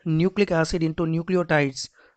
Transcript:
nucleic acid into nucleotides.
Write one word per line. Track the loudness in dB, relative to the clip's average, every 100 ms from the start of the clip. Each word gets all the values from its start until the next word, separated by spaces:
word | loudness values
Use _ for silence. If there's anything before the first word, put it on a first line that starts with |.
nucleic | -2 2 2 2 0
acid | 2 0 0
into | -2 -2
nucleotides. | -2 -2 0 -2 2 2 0 -4 -14 _ _